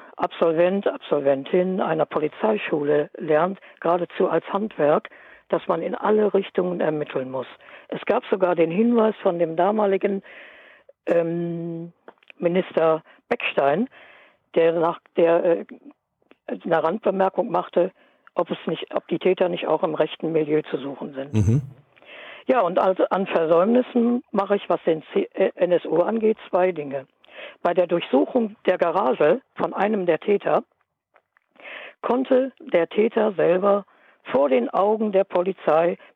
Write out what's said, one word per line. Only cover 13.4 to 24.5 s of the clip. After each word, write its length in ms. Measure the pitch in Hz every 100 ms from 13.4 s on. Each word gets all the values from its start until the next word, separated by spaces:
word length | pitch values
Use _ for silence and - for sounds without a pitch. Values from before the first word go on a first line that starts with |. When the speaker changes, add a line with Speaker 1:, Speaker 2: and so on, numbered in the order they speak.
| - - 139 151 254 - - - _ _ _
Speaker 1:
der 180 | - 165
nach, 280 | 170 165 170 _ -
der, 280 | 170 170
äh, 200 | 175 165 - - - - _ _ _ _ -
eine 360 | 220 - 165
Randbemerkung 680 | 160 214 - 190 190 - 180
machte, 420 | 170 180 - 180 - _ _ _
ob 160 | - 175
es 80 | 175 -
nicht, 200 | 165 -
ob 120 | - -
die 100 | 165
Täter 300 | 185 185 180
nicht 180 | 175 160
auch 160 | 156
im 120 | 170
rechten 380 | 151 156 - 160
Milieu 300 | 160 151 156
zu 160 | - 151
suchen 360 | 139 135 151
sind. 200 | 135 139
Speaker 2:
Mhm. 280 | 117 101 127 - - _ _ - - - - -
Speaker 1:
Ja, 160 | 254
und 160 | 180 185
also 260 | 190 190 -
an 160 | 185 196
Versäumnissen 960 | - 160 165 190 240 247 247 233 240 -
mache 240 | 208 196